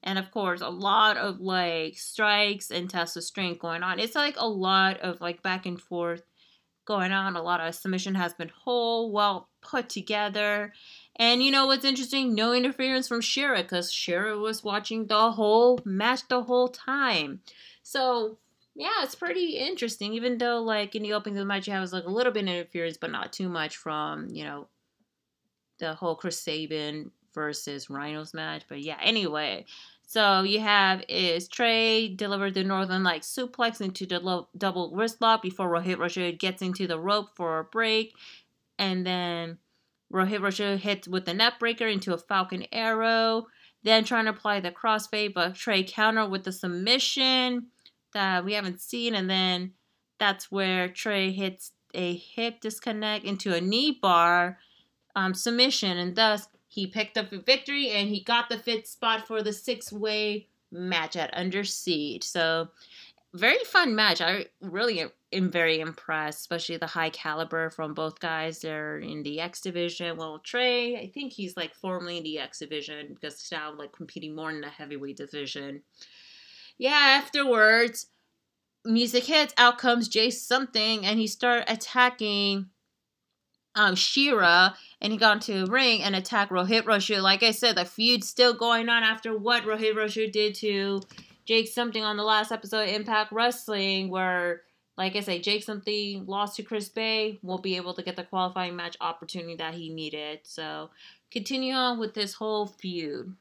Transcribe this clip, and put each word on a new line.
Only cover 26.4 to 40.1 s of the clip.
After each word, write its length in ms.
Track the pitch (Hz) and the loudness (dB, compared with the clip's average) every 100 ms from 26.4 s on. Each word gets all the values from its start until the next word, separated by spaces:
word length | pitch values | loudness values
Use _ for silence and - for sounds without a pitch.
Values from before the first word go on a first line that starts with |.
| - 156 156 156 151 151 151 _ _ | -6 -6 -4 -6 -6 -8 -12 _ _
versus 560 | - 151 147 - 139 - | -8 -6 -6 -10 -12 -10
Rhinos 460 | 139 147 151 156 | -10 -8 -10 -10
match. 300 | 156 156 156 - | -10 -10 -10 -12
But 120 | 143 | -12
yeah, 160 | 147 147 | -10 -2
anyway. 640 | - 226 185 151 151 95 - - - _ _ | 0 0 0 -2 -4 -6 -10 -20 -20 _ _
So 360 | 226 208 190 | 4 6 6
you 180 | 190 208 | 4 2
have 420 | 214 208 196 190 - | 4 6 6 2 -2
is 400 | - 180 170 180 | -2 0 0 -4
Trey 600 | - 233 226 226 220 220 | 0 2 4 4 2 0
delivered 440 | 185 208 202 196 | -4 -4 -2 -2
the 120 | 190 | 0
Northern 380 | 190 190 190 185 | 0 0 0 0
Light 200 | 185 160 | 0 0
suplex 580 | - - 247 - 233 226 | -4 -6 -6 -2 -2 -2
into 240 | 190 185 | -6 -6
the 160 | 190 175 | -6 -4
lo-, 280 | 185 180 - 185 | -2 -4 -4 -4
double 340 | 196 185 170 | -2 -2 -4
wrist 280 | 180 226 226 | -2 -2 2
lock 180 | 226 220 | 4 4
before 300 | 185 185 185 | 2 -4 0
Rohit 260 | 170 180 185 | 0 0 -2
Raju 420 | 175 175 180 165 | -2 -2 -4 -2
gets 220 | 190 185 | -4 -2
into 260 | 190 185 185 | -4 -2 -2
the 140 | 165 | -2
rope 340 | 175 208 202 | 0 0 -2
for 240 | _ 170 160 | _ -4 -4
a 60 | |
break. 500 | 160 220 226 220 220 _ - - _ _ _ - | -4 -2 2 2 0 _ -20 -20 _ _ _ -4
And 280 | 190 185 185 | -2 0 -2
then 500 | 180 175 170 170 165 _ _ _ _ _ | -2 -2 -4 -8 -12 _ _ _ _ _